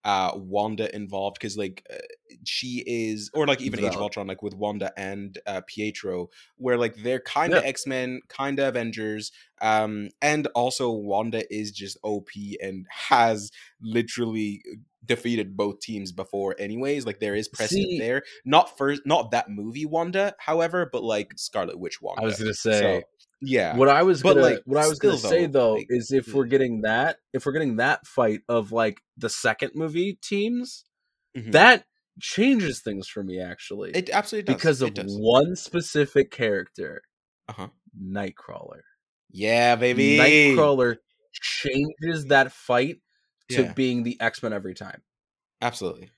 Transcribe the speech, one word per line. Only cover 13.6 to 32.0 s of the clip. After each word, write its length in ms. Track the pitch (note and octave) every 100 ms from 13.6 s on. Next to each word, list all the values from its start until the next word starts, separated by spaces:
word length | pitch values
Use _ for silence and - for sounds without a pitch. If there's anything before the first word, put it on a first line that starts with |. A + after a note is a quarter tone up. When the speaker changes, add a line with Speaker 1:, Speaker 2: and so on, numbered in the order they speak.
| - _
Speaker 1:
literally 800 | A2 A#2 A#2 - A#2 A2 G#2+ G2+ - - _ _
defeated 520 | A2+ A#2 A#2+ A#2 G2 F#2+
both 240 | G#2 G2+
teams 320 | - G#2+ G2
before 420 | F2+ F#2+ G2+ G2 -
anyways. 460 | G2+ A2 C3+ D3
Like, 140 | A#2 G#2
there 140 | G#2+
is 140 | G#2 G#2+
precedent 400 | - G#2+ F#3+ F#3
Speaker 2:
See 80 | E3+
Speaker 1:
there. 240 | A2+ C3 - - B2+
Not 320 | D3+ - -
first, 240 | C#3 C#3+
not 280 | C#3 D3 A#2
that 180 | A2 -
movie 340 | G2+ G#2 B2+
Wanda, 500 | D3+ D#3+ E3+ F#3+ G3+ -
however, 500 | - D#3+ E3 F3+ F3
but, 120 | -
like, 300 | A2+ G#2+ G#2 -
Scarlet 420 | - G#2+ F2 E2
Witch 220 | F2+ -
Wanda. 220 | F#2 F2+
Speaker 2:
I 20 |
was 140 | A2 G2+
gonna 160 | A2
Speaker 1:
So, 160 | G#2 A2+
Speaker 2:
say, 320 | G#2+ G2+ F2+ - _ _ _
Speaker 1:
yeah. 340 | C3+ B2+ F2 A#2+
Speaker 2:
what 120 | C#3+
I 140 | C#3+
was 200 | F#3 E3
Speaker 1:
But, 120 | F#3
Speaker 2:
gonna, 80 | C#3+
Speaker 1:
like, 180 | B2+ A#2 -
Speaker 2:
what 120 | C#3
I 20 | D#3
was 100 | D3+
Speaker 1:
still 140 | -
Speaker 2:
gonna 80 | D3+
say, 240 | A2 E3 E3
Speaker 1:
though, 60 | C3+ A#2
Speaker 2:
though, 40 | A2
Speaker 1:
like, 100 | -
Speaker 2:
is 240 | B2 A2+
if 140 | C3+ A#2
Speaker 1:
mm. 80 |
Speaker 2:
we're 100 | C#3
getting 380 | A#2+ C3+ C3 A2+
that, 360 | G#2+ A2+ D3+ - _
if 140 | C3 C#3+
we're 60 |
getting 240 | C#3+ D3 A2+
that 300 | C3 - -
fight 360 | - A2+ G#2 -
of, 220 | A#2+ G2+
like, 300 | A2+ A2 G2+ _ -
the 140 | A2+
second 420 | - A#2 G#2+ C#3
movie 440 | D3 D#3+ D#3+ F#3+ F#3+
teams, 640 | - G3+ G#3+ A#3+ B3 - _ _ _ _ _ B2+
Speaker 1:
Mm-hmm. 160 | A2
Speaker 2:
that 340 | C#3+ A3 A#3+ _ _